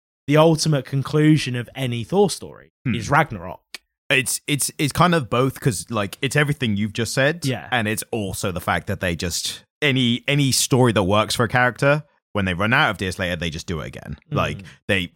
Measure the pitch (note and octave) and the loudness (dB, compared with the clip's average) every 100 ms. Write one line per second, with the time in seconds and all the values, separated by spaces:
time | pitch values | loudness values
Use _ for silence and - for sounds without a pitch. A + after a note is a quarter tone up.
0 | _ _ - D3 E3 D#3 D#3+ D3 - C#3 | _ _ 2 6 6 4 2 0 -2 -4
1 | C3 D3+ D#3 D#3 - B2 A#2 - C3 A#2+ | -2 2 6 4 2 -6 -8 -8 -6 -6
2 | A2 F3+ G3+ - E2+ A#1 C#2 _ C3 A2+ | -2 2 2 0 -10 -18 -20 _ -4 -2
3 | G#2 C#3+ D#3 G#2 F2 - _ - _ _ | 2 2 2 -4 -10 -12 _ -20 _ _
4 | - C3 C3 - - D3 - - D3+ - | 0 0 0 -4 -2 -2 -2 -2 -2 4
5 | E3+ E3+ A#2+ A#2+ C3+ - - G2 - A2+ | 4 4 2 0 0 0 -2 -2 -4 -4
6 | G2+ - C#3 D3 D3 D3 B2 G2+ G#2+ G2 | -4 -4 -2 0 0 0 0 0 -2 -4
7 | A2+ - C3+ E3+ C#3 A#2 D2 B2 G#2+ G#2+ | -4 0 0 0 -4 -6 -2 -2 0 -2
8 | - A#2 G2 F#2 G#2 F2 - F2+ - G2 | -4 -4 -4 -4 -4 -2 -2 -2 -2 -4
9 | F#2 E2+ F2 - - - - _ D3 C3 | -2 -2 -4 -4 -6 -10 -16 _ 0 2
10 | A#2+ A#2+ - C#3+ C#3 A#2 - B2+ B2 G#2+ | 0 0 0 0 2 0 2 4 4 4
11 | F#2 G#2 G2+ - A#2 B2+ B2 A#2 C#3+ D3+ | 2 2 2 0 0 2 0 2 2 2
12 | - _ _ G#2 F#2+ F2 G#2+ C3 D3 F#2 | -2 _ _ -2 -2 0 0 2 2 0
13 | F#2+ E2+ F2+ F2 F2 D#2+ - E2 A#1 - | -6 -4 -4 -2 -4 -6 -8 -8 -8 -14
14 | - D2 _ C#3+ D#2+ D2 F#2 - - G2 | -14 -16 _ -4 -4 -6 -12 -14 -2 -2
15 | F2 | -2